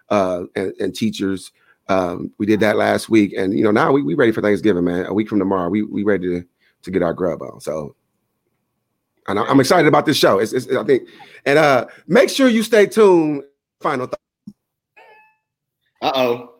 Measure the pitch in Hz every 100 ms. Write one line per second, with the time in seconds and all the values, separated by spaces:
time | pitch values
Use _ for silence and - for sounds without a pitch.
0 | - 104 92 90 92 - 95 - 98 -
1 | 110 104 98 95 - _ _ _ - 95
2 | 90 - - - 104 107 107 107 104 104
3 | - 110 101 110 95 139 110 113 160 143
4 | 143 160 117 110 104 98 104 90 87 87
5 | 90 101 107 104 95 95 85 107 107 107
6 | 104 98 90 87 - _ _ _ - 90
7 | 85 80 90 76 - - - 78 73 _
8 | _ _ _ _ _ _ _ _ _ _
9 | _ _ - 101 117 135 127 180 151 143
10 | 170 139 143 98 107 117 123 123 110 123
11 | - - - - 139 147 147 127 110 -
12 | - 202 - - 262 226 214 214 202 220
13 | 208 175 156 143 - _ _ _ 175 135
14 | 127 - _ _ - - _ _ _ 855
15 | 906 855 880 880 _ _ _ _ _ -
16 | - 135 123 120 -